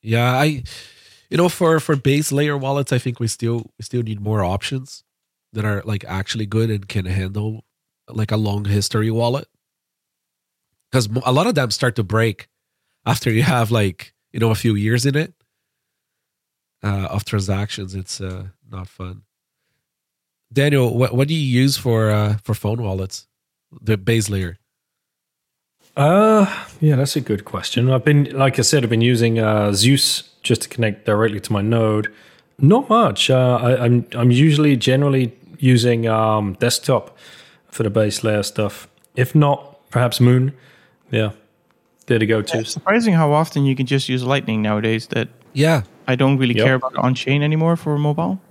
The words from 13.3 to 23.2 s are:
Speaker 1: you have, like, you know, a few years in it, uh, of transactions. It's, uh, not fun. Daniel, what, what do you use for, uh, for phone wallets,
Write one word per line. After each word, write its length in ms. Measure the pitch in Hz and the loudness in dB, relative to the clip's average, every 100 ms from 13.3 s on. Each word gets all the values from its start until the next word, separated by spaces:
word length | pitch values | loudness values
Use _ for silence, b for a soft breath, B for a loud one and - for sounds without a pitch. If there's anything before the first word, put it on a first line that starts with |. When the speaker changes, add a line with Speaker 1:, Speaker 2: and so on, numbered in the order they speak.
Speaker 1:
you 100 | 110 | 0
have, 280 | 120 123 110 | 2 0 0
like, 420 | 113 101 87 - _ _ | 0 0 -4 -20 _ _
you 80 | 107 | -2
know, 120 | 113 | 0
a 40 | 107 | 0
few 200 | 120 104 | 0 0
years 300 | 107 120 135 | 0 0 0
in 100 | 143 | -2
it, 180 | 170 _ _ _ _ _ _ _ _ _ _ _ _ _ _ _ | -4 _ _ _ _ _ _ _ _ _ _ _ _ _ _ _
uh, 240 | 104 98 95 | -4 -4 -4
of 160 | 101 - | -6 -4
transactions. 720 | 107 98 98 104 - 95 98 | -4 -2 -4 -4 -8 -10 -12
It's, 260 | 90 - | -12 -12
uh, 240 | 95 92 95 _ 107 | -10 -12 -14 _ _
not 180 | 95 90 | -16 -16
fun. 360 | _ 92 95 98 _ _ _ _ _ _ _ _ _ _ _ _ | _ -14 -14 _ _ _ _ _ _ _ _ _ _ _ _ _
Daniel, 440 | 117 143 143 120 113 | 0 2 2 2 2
what, 180 | 127 120 | 0 0
what 120 | 143 | 0
do 60 | |
you 60 | 160 139 123 | 0 0 2
use 160 | 135 135 | 2 0
for, 340 | 127 113 107 | 0 2 2
uh, 260 | 104 104 107 | 2 0 -2
for 100 | - | -4
phone 280 | 110 104 113 | -4 -4 -4
wallets, 460 | 107 95 95 - | -4 -6 -6 -10